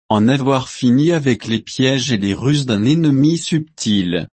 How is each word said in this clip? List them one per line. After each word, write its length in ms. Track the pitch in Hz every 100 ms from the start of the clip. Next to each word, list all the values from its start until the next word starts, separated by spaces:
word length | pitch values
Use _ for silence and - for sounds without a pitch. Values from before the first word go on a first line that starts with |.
| -
en 200 | 107 110
avoir 400 | 139 131 131 123
fini 440 | - 127 123 156
avec 340 | 165 135 117 -
les 140 | 113
pièges 520 | - - 131 135 127
et 60 | 113
les 160 | 98
ruses 320 | 95 123 147 127
d'un 180 | 104
ennemi 540 | 113 160 156 135 151 165
subtil. 920 | - 160 156 - - 104 90 85 -